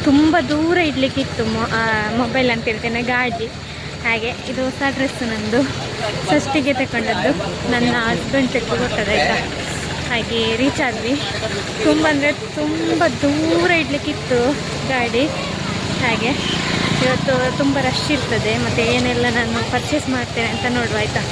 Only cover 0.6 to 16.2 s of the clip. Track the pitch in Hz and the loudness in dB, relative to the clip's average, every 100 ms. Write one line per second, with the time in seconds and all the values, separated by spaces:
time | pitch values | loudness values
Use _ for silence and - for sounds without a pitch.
0.6 | 320 359 320 254 262 - 269 - 226 220 | 4 4 2 2 0 0 -2 -2 -2 0
1.6 | 226 226 226 214 214 226 240 262 254 233 | 0 0 2 0 0 0 0 2 2 0
2.6 | 233 214 233 233 240 247 247 233 226 - | -2 -2 -2 -2 0 0 0 -2 -6 -8
3.6 | - - - - 240 226 226 233 - 254 | -10 -10 -10 -6 -2 0 -2 -6 -6 -4
4.6 | 262 254 277 254 269 - 240 220 214 240 | -4 -2 -2 0 -2 -2 -4 -2 0 2
5.6 | 277 - - - 214 214 - 302 277 285 | 0 -2 -6 -4 -4 -4 0 0 2 0
6.6 | 269 254 262 233 226 240 240 285 - 190 | 0 0 0 -2 -2 0 2 0 -2 -4
7.6 | - 240 240 240 226 233 - 269 262 254 | -2 2 2 2 0 0 0 0 2 0
8.6 | 226 233 247 226 202 208 156 220 - - | -2 -2 0 0 0 2 2 0 -2 -6
9.6 | - - - - - 240 208 226 226 226 | -6 -6 -6 -4 -2 -2 -2 0 0 2
10.6 | 269 - 269 226 220 285 - - 330 403 | 0 2 -2 -2 -2 -2 -2 -4 -4 -4
11.6 | 381 - 311 302 311 294 285 302 - - | -4 0 2 4 4 2 0 -2 -6 -4
12.6 | 302 311 330 330 330 240 285 294 320 339 | -2 -2 0 2 2 2 0 2 2 2
13.6 | 349 339 262 277 302 285 - 247 240 294 | 4 2 0 -2 -2 -4 0 2 2 0
14.6 | - - - 262 233 226 302 - - - | -4 -6 -2 -2 0 2 0 0 -4 -4
15.6 | - - - - - 226 | -4 -4 -4 -2 0 0